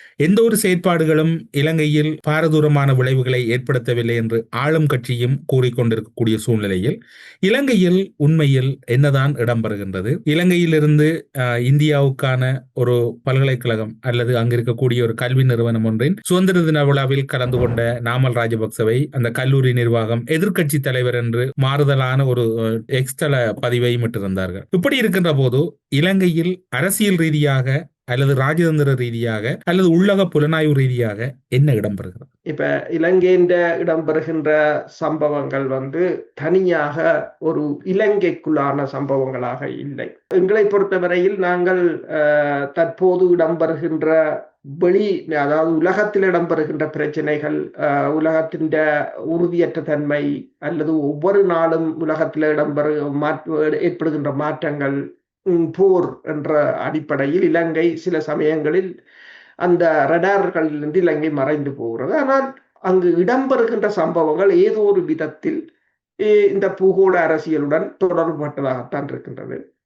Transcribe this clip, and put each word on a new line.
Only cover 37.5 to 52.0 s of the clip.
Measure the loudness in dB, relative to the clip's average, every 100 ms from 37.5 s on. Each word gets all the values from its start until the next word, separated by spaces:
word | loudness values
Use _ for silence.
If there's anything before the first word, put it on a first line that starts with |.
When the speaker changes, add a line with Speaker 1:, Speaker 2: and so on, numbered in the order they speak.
| -2 -4 -4
Speaker 2:
இலங்கைக்குள்ளான | -4 0 2 2 0 -2 -2 0 0 -2 -4
சம்பவங்களாக | -6 -2 -2 -2 -4 -6 -6 -8 -10
இல்லை. | -10 -10 -12 -14 -4
எங்களை | 0 2 2
பொறுத்தவரையில் | 2 2 0 -2 0 0 0 0
நாங்கள், | 0 0 0 2 0 -2 -6
அ, | -2 2 2 0 -2 -4
தற்போது | -2 -2 0 0 4 4 4
இடம்பெறுகின்ற | 2 0 0 -2 -4 -2 2 2 2 -2 -10 _
வெளி, | -16 -2 2 2 2 -2 -4
அதாவது | -2 0 0 2 2
உலகத்தில் | 2 0 0 0
இடம்பெறுகின்ற | 0 0 0 -2 -2 -4 -6
பிரச்சனைகள், | -4 -4 -4 -2 -2 -4 -6 -6 -4
அ, | -2 0 0
உலகத்தின் | 0 0 0 -2 -4 -2 0 0 0 -4 -6
உறுதியற்ற | -4 -2 0 0 0 -2
தன்மை | -4 -2 -2 -2 -2 -4 -8 _
அல்லது | -8 -4 -2 0
ஒவ்வொரு | -2 -2 2 2
நாளும் | 2 2 2 0 -2 -4